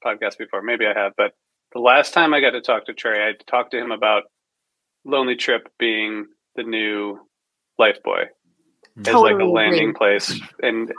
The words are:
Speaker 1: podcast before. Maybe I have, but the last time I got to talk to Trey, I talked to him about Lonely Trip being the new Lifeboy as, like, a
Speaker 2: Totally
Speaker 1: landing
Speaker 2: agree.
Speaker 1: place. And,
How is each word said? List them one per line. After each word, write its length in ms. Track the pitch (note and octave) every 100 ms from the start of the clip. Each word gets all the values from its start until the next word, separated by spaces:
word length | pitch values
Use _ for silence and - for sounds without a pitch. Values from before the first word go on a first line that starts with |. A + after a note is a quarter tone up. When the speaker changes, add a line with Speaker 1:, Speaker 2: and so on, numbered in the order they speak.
Speaker 1:
podcast 360 | A#2+ G#2+ G#2+ -
before. 240 | A2 G2+
Maybe 240 | A2 A#2 G#2+
I 80 |
have, 180 | G#2 G2+ -
but 140 | G#2 - _ _ _
the 60 | B2
last 320 | B2 C3+ C#3+
time 220 | F3 D#3+
I 80 | D3
got 80 | C3+
to 100 | A#2+
talk 240 | - A2+
to 80 | -
Trey, 340 | G#2 A#2 G#2+ G#2+
I 60 | G#2 -
talked 240 | B2 A#2+
to 80 | B2
him 140 | A#2+
about 320 | A2 G#2+ G#2+ - _ _ _ _ _ _ _ C3+
Lonely 300 | C#3 B2+ B2
Trip 340 | - A#2 - _
being 480 | A#2 A2 A2 G#2+ G#2 _ _
the 100 | -
new 540 | A2+ A2+ G#2+ G#2 G#2 G2+ - _ _ _ _ -
Lifeboy 440 | A2 - G1+ G1+
as, 20 | - - _ _ _ _ _
like, 120 | - G#2
a 40 |
Speaker 2:
Totally 400 | B3 - G2 F#2+
Speaker 1:
landing 380 | A2+ G#2+ - -
Speaker 2:
agree. 60 |
Speaker 1:
place. 440 | - G#2 G2+ - A2+ - -
And, 300 | C3 A2+ A2+